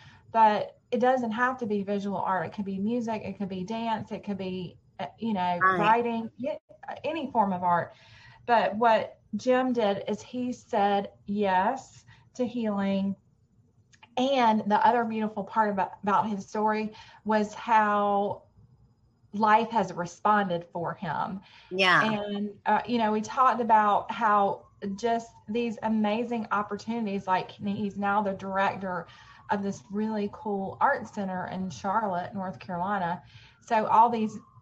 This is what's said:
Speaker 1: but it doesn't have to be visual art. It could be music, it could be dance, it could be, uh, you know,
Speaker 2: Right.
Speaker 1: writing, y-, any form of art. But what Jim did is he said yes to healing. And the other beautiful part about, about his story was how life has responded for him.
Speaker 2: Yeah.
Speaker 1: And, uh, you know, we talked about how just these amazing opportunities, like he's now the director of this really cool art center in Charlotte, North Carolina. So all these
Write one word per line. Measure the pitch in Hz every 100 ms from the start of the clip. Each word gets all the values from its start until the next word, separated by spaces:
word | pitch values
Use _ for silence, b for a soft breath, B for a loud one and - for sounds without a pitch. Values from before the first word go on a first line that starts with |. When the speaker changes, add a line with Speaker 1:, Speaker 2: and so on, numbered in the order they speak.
| b b -
Speaker 1:
but | 226 220 208 - - _
it | 240
doesn't | 247 262 240
have | 214 247 254
to | 220
be | 208
visual | 196 202 202 196
art. | - 185 160
It |
could | - 196
be | 190
music, | 202 240 226 220
it | 190 196
could | 196
be | 190
dance, | 180 226 226 220 220
it | 196
could | 202 196
be, | 190 185 175 - _ -
uh, | 190 -
you | 226
know, | 202 180 175
Speaker 2:
Right. | 185 185
Speaker 1:
writing, | 208 233 233 226 226 -
y-, | 262 302 _ - - -
any | 277 320 269
form | 233 202
of | 180
art. | 180 170 - B B B B B -
But | 233 190 208
what | 233 220 - - _ 208
Jim | 254 254 262
did | 240 208 196 -
is | 208
he | - 254 247
said | 233 - 220 202 202 196 - -
yes | 202 196 185 202 262 - - - b b -
to | 247
healing. | 247 220 202 196 196 196 190 _ _ _ _ _ _ _ _ - -
And | 262 269 233 220 196
the | 208 214
other | 240
beautiful | 220 220 214 214
part | 196 226 214
about, | 196 185 -
about | 196 196 214
his | 202 -
story | 226 214 214 214 B B B 214
was | 214 208
how | - - 226 208 208 202 202 202 - - - - _ _ _ _ _ _
life | 202 214 214 226
has | 226 180
responded | 165 175 - 208 208 196 170 -
for | 175 160
him. | 165 170 - - 190 B B B
Speaker 2:
Yeah. | 185 185 165 220
Speaker 1:
And, | 214 208 202 208 - -
uh, | 214 -
you | 240
know, | 214
we | 214
talked | 214 - 254 226
about | 220 220 208 196 -
how | - 226 208 196 - - _ 202 196
just | 233 233 226 - -
these | 220 233 214
amazing | 220 220 208 220 240 233 214
opportunities, | 202 208 208 - 233 214 196 190
like | 185 -
he's | - 202 208 202 196
now | 202 202
the | 202
director | 190 196 190 196 - 190 180 - B B B -
of | 208
this | 196 196 -
really | 202 220 214 202
cool | - 214 196 190 -
art | 247 277 214
center | - 190 185 -
in | 190 190
Charlotte, | - 196 208 214 175 175
North | 196 185 190
Carolina. | - 175 185 208 170 175 b b b b -
So | 233 214
all | 208 220
these | 226 214 - - -